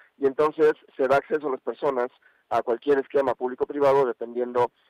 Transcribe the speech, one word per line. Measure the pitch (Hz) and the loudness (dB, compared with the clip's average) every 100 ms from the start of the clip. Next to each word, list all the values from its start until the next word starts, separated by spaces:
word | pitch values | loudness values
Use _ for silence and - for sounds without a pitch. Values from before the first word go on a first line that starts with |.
| _ _ | _ _
y | 135 | -2
entonces | 135 151 151 151 156 _ - | 2 0 4 2 2 _ -4
se | 131 | 0
da | 139 | 0
acceso | - 156 143 | 0 -4 -4
a | |
las | 131 | -6
personas | - 113 151 131 123 - _ _ _ | -8 -4 -4 -2 -4 -8 _ _ _
a | 113 | -4
cualquier | 127 120 143 139 | -2 -2 0 0
esquema | 131 143 135 120 | 0 -2 0 -2
público-privado | 127 123 143 143 139 139 | -6 -6 -6 0 2 4
dependiendo, | 127 110 117 120 123 123 120 - | 2 -2 -8 -6 -2 0 -2 -4